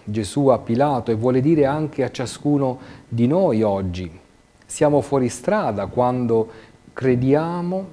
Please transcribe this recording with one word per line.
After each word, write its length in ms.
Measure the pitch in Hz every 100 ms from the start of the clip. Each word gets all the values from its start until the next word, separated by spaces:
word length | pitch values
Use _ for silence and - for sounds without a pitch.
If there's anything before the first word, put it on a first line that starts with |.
Gesù 440 | - 107 98 147 135
a 100 | 110
Pilato, 520 | - 117 147 127 113
e 40 |
vuole 280 | 107 123 127
dire 240 | 143 160 135
anche 380 | 151 151 -
a 60 | 120
ciascuno 720 | - 120 - 147 143 131 127 - - -
di 200 | 113 123
noi 360 | 175 180 110
oggi: 480 | 107 98 95 87 87 82 - _ _ _
siamo 380 | - - 151 143
fuori 260 | - 139 123
strada 580 | - - 208 143 101 101
quando 840 | - 123 127 120 113 110 - - - -
crediamo 920 | - 131 123 131 147 165 175 175 190 190